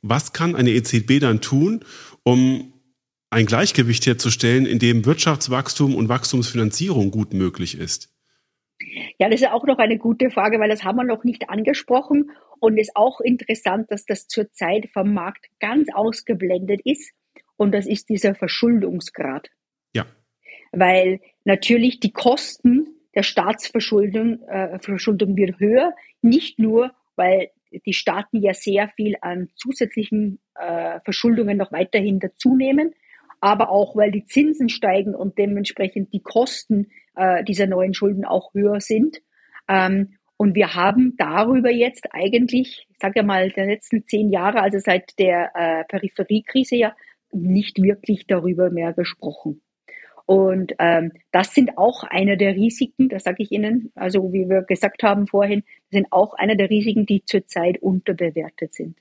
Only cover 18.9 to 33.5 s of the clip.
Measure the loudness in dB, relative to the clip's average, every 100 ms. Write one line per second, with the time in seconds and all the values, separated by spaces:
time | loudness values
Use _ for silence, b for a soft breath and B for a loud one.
18.9 | -6 -10 -10 -8 -8 -14 _ _ _ _
19.9 | -6 -6 _ _ _ B B B 2 4
20.9 | 4 2 0 b _ 0 0 2 4 2
21.9 | 0 -4 0 0 0 -4 0 2 2 0
22.9 | -10 _ -4 0 0 0 -4 -4 -6 0
23.9 | 0 2 0 -2 -4 -8 -8 -6 -8 -8
24.9 | -4 -2 0 0 0 0 0 2 4 2
25.9 | -4 B _ 4 4 0 -2 2 2 0
26.9 | _ _ -2 2 2 0 _ _ -12 -6
27.9 | -4 -2 -4 -4 0 0 -2 -2 0 -2
28.9 | -4 -4 -4 -8 -8 -10 _ -10 -4 -4
29.9 | -4 -4 -2 -2 -6 _ -12 -8 -6 -6
30.9 | -8 -8 -2 2 2 0 -2 -4 -4 -2
31.9 | 0 0 -2 -4 _ 2 2 2 2 0
32.9 | b b b b b 0